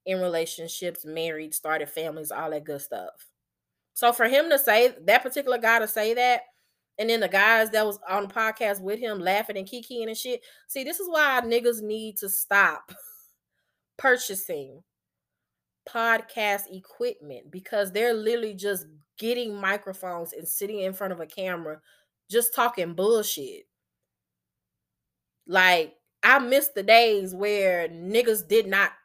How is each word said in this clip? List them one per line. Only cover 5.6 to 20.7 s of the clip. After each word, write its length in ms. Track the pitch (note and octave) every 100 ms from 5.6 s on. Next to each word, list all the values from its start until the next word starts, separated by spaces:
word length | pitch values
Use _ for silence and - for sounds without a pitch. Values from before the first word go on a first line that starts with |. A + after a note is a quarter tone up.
| A3+ A3+
to 80 | G#3+
say 260 | A3+ G#3+ A#3+
that, 260 | B3 A#3+ - _ _ _ _ -
and 100 | A3+
then 120 | A#3
the 60 | F#3
guys 420 | G3 G#3+ A3+ A3
that 140 | G#3+ G#3+
was 140 | G3 -
on 180 | G3 G3
the 60 |
podcast 480 | A3+ A3 A3 A3 G3
with 180 | F#3+ A3
him 200 | A#3+ G3+
laughing 380 | F3+ G3+ A3 G3+
and 100 | F#3+
kikiing 400 | B3 A#3 A#3+ A3
and 100 | A3
shit, 240 | B3+ A#3+ - - -
see, 160 | C4+
this 160 | C4 E4+
is 100 | F#4
why 320 | D#4 D4 B3+
niggas 380 | A#3 A#3 A#3+ A3+
need 360 | G#3+ A3 A3 G#3
to 120 | G3
stop 600 | - - G3+ F3+ D3+ - - - - _ _ _ _ _
<laughs> 320 | _ _ -
purchasing 840 | C4+ B3 - F#3+ - D#3 C3+ C3+ _ _ _ _ _ _ _ _ _ _ -
podcast 760 | A3+ A#3 A3+ A3+ - G#3 G3+ -
equipment, 800 | F#3+ - - - - D3 B2 -
because 420 | F#3 - G#3+ F#3+
they're 220 | G3 A#3+
literally 400 | A3+ G#3+ A#3+ G#3+
just 320 | G3 G3+ F#3 D#3 D3+ _ -
getting 380 | A3 B3 A3+ G3+
microphones 800 | F#3+ G#3 G3 F#3 F3+ F3 E3+
and 140 | - E3+
sitting 320 | - G3+